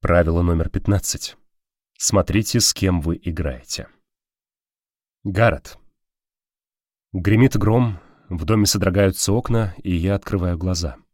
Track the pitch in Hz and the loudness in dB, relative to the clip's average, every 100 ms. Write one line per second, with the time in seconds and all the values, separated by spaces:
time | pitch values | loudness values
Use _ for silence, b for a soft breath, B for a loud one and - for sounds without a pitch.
0 | - 87 82 85 87 82 82 92 - 101 | 2 2 4 2 2 0 -2 -4 0 0
1 | - - - - _ _ _ _ _ _ | -2 -8 -10 -16 _ _ _ _ _ _
2 | - 101 92 101 110 113 - - 95 87 | 0 0 2 0 0 0 0 0 0 0
3 | 78 78 - 80 78 64 - - - _ | -2 -4 -6 -6 -6 -8 -12 -14 -14 _
4 | _ _ _ _ _ _ _ _ _ _ | _ _ _ _ _ _ _ _ _ _
5 | _ _ 104 95 117 78 - - _ _ | _ _ -6 2 2 2 -8 -20 _ _
6 | _ _ _ _ _ _ _ _ _ _ | _ _ _ _ _ _ _ _ _ _
7 | _ 92 90 110 131 - 98 117 120 95 | _ -4 2 4 4 4 2 2 0 -4
8 | b b b 85 78 110 101 104 95 92 | b b b -8 0 2 2 2 0 2
9 | 98 95 - 104 - 117 104 - - 87 | 2 2 -2 -2 0 0 -2 -6 -4 -2
10 | 90 98 - 98 87 85 90 87 82 - | 0 -2 -2 -2 -2 -2 -2 -4 -4 -10
11 | _ | _